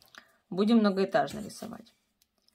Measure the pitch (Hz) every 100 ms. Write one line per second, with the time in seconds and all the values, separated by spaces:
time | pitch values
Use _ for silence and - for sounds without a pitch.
0 | _ - - _ - 175 208 233 208 190
1 | 190 165 143 - - - - - - _
2 | _ _ _ _ _